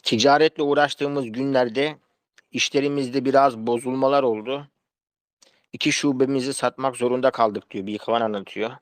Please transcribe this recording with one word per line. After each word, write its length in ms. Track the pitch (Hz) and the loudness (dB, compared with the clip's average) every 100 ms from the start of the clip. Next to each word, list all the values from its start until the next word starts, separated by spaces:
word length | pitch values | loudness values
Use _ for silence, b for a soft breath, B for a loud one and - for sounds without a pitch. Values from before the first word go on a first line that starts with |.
Ticaretle 600 | - 117 135 147 156 - | -2 2 4 6 4 2
uğraştığımız 680 | 143 143 143 - 143 143 123 | 0 2 0 0 -4 -2 -6
günlerde 640 | 113 139 131 123 117 147 147 _ _ _ _ _ | -4 0 0 0 0 -4 -4 _ _ _ _ _
işlerimizde 720 | - - 143 143 143 131 135 | -6 -2 0 0 -2 -2 -2
biraz 340 | 131 135 139 113 | 2 4 4 2
bozulmalar 640 | 113 120 123 135 135 143 | -2 -2 -2 0 2 2
oldu. 460 | 131 107 110 143 143 _ _ _ _ _ _ _ b b b | 2 -2 -6 -8 -10 _ _ _ _ _ _ _ b b b
"İki 200 | - 147 | -4 -2
şubemizi 640 | 143 147 127 131 139 127 | 0 0 2 2 0 -2
satmak 420 | 131 123 127 135 120 | -2 -4 -2 -4 0
zorunda 340 | 120 127 131 | -2 2 0
kaldık." 400 | 127 113 101 _ | 2 0 0 _
diyor, 160 | 107 98 | -10 -8
bir 80 | |
ihvan 260 | 104 - 117 | -8 -2 0
anlatıyor. 500 | 113 101 95 101 113 131 | 0 -4 -8 -8 -8 -8